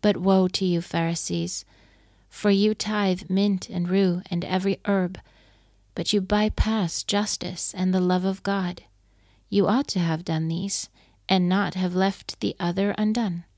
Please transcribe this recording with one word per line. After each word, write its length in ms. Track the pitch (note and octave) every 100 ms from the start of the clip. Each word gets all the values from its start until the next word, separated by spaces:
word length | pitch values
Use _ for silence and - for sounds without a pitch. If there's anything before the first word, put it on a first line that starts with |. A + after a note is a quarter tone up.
But 160 | G#3 G3+
woe 320 | F3+ F#3+ F#3
to 160 | -
you, 160 | F#3 E3+
Pharisees, 840 | E3+ E3+ E3 E3+ - E3+ E3+ - - _ _ _ _ _ _
for 220 | - G#3
you 240 | G3 G#3
tithe 540 | G#3+ G3+ G#3+ G3+ F3+ -
mint 400 | F#3 G#3 F#3+ -
and 200 | F3+ F3
rue 340 | F#3+ G3 F3 -
and 140 | F3
every 360 | E3+ F#3 G3 G3 -
herb, 340 | G3 F3+ F#3+ - _ _ _ _ _ _
but 180 | - F3
you 80 | G#3+
bypass 840 | F#3 G#3 G#3+ - A3 A3 F3 -
justice 720 | - G#3+ G#3+ - - F3 -
and 180 | G3 F#3
the 80 | F#3
love 240 | F3+ F3+
of 180 | F#3+ F#3+
God. 420 | - G3 F3+ F3+ - _ _ _ _ _ _
You 160 | G3+ G3
ought 220 | A3+ C#4+
to 100 | F#3
have 260 | E3+ D#3+
done 240 | F3 D#3+ D#3+
these, 400 | E3 G3 - - _ _ _ -
and 200 | F#3+ F3
not 260 | F#3 F#3
have 200 | F#3 F#3
left 460 | F3+ F#3+ G3 - -
the 160 | G3+ -
other 360 | F3 F3+ G3+ G3+
undone. 480 | G#3+ A3 A3 F3 F3